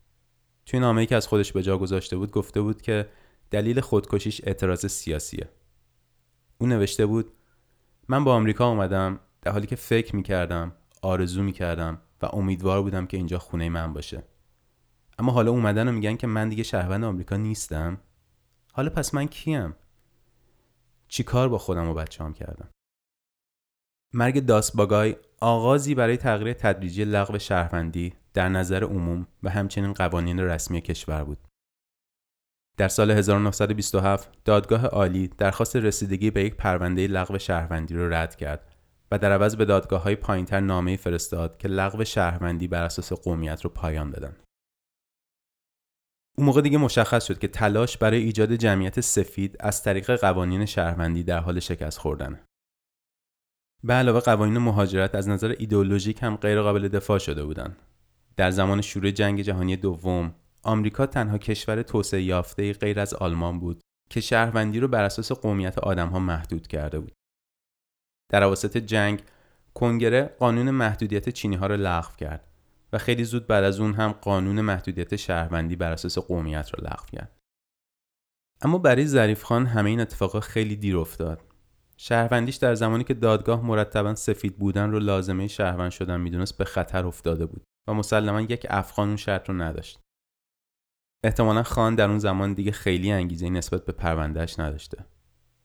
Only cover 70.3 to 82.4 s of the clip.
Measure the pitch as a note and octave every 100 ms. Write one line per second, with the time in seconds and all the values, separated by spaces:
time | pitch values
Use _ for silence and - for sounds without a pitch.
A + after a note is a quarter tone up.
70.3 | - B2 A#2 C3 C3+ A2 G#2 G#2+ G2+ F#2
71.3 | - G#2+ F#2 G2 G2+ F#2+ E2+ E2+ - D2+
72.3 | D#2 - _ _ _ _ A2 - A#2 A2+
73.3 | A#2+ A2+ G#2+ G2 G2 G#2+ G#2 G#2+ G#2 G2+
74.3 | G2 F#2 G2+ G#2+ F#2 - F2+ F2 G#2 -
75.3 | E2+ E2 E2 E2 F2 E2+ E2 F2 F2+ -
76.3 | F2 D#2 D#2 D2 - D#2 - - - -
77.3 | _ _ _ _ _ _ _ _ _ _
78.3 | _ _ _ C#3+ F3+ D#3+ B2 D3 C3+ G#2+
79.3 | G#2+ - A#2 B2+ A2 G#2 A#2 A2 - G2
80.3 | G#2+ - A2+ G#2+ G#2 G#2 F#2 D#2+ - E2
81.3 | D#2+ - _ _ _ _ _ - A#2 A#2
82.3 | A#2+